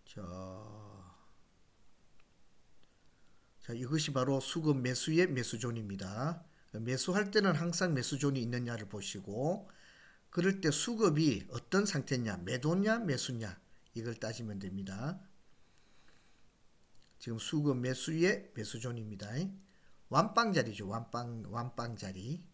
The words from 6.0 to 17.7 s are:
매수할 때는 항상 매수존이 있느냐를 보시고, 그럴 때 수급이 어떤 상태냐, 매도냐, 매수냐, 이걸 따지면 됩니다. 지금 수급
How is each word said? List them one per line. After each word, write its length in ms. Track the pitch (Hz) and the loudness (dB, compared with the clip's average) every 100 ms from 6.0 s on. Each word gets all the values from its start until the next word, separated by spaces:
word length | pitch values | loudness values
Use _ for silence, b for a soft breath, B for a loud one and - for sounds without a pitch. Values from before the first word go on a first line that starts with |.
| 95 104 143 165 B B B | -4 -2 -2 -4 B B B
매수할 580 | 110 113 127 - 185 196 | -6 -2 0 2 2 4
때는 260 | 208 196 147 | 4 6 4
항상 380 | 170 170 180 | 2 2 2
매수존이 460 | 143 117 139 143 135 | 2 0 0 2 2
있느냐를 460 | 117 123 120 117 101 | 0 -2 -2 -4 -6
보시고, 800 | 107 98 101 95 104 143 196 B B B B B B B | -8 -6 -8 -6 -2 0 -2 B B B B B B B
그럴 300 | - 185 196 | 0 2 2
때 100 | 165 | 2
수급이 760 | 143 - 226 208 147 160 101 - | 2 0 4 4 6 4 4 -2
어떤 360 | 113 - 190 208 | -10 2 2 4
상태냐, 520 | 151 - 127 113 95 | 0 0 0 0 -2
매도냐, 600 | 90 123 143 180 208 233 | -2 0 2 2 2 2
매수냐, 580 | 196 127 - 120 107 87 b b b | 2 0 -2 -4 -6 -8 b b b
이걸 200 | 117 113 110 | -8 -6 -4
따지면 420 | 110 113 113 98 | -6 -6 -6 -6
됩니다. 600 | 98 98 95 95 139 185 - - - b b b b b b b b b b _ - _ - - - - | -6 -6 -6 -4 -6 -6 -14 -20 -20 b b b b b b b b b b _ -20 _ -20 -20 -20 -14
지금 200 | - 113 | -6 -6
수급 400 | - 156 147 | 0 2 4